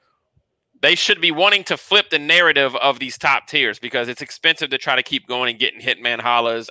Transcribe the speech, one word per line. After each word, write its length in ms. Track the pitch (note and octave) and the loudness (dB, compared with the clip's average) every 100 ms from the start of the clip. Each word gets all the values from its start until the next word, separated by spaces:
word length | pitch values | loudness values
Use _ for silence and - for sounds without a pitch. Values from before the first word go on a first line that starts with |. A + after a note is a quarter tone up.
| _ _ _ _ _ _ _ - | _ _ _ _ _ _ _ -2
they 120 | C#3+ | 0
should 260 | E3+ - - | 2 0 0
be 120 | E3+ | 0
wanting 320 | D#3 G3 G3+ - | 2 2 2 -2
to 100 | D#3 | -6
flip 340 | - G#3 - | 0 0 2
the 100 | D#3 | -2
narrative 560 | D3 F3 E3+ C#3+ C3+ B2+ | 2 4 4 4 2 0
of 240 | C#3 B2 | 0 -2
these 180 | C3 - | -6 -2
top 300 | D3 C3+ - | 0 0 0
tiers 320 | D3+ A#2+ G#2 | -2 -2 -4
because 280 | A#2 B2 A#2+ | -6 -6 -6
it's 140 | B2 | -8
expensive 480 | C3+ - E3 D#3+ C#3+ | -14 -2 -2 0 -4
to 80 | C#3 | -4
try 180 | - B2+ | -2 -2
to 80 | |
keep 240 | - C#3 - | -2 -6 -6
going 220 | B2 B2 | -4 -4
and 100 | A2+ | -2
getting 220 | B2+ A2 | -4 -4
Hitman 400 | B2+ - A#2+ A#2 | -6 -4 -4 -4
Hollas 480 | A#2+ A#2+ A#2 A#2 A2+ | 0 0 0 -4 -8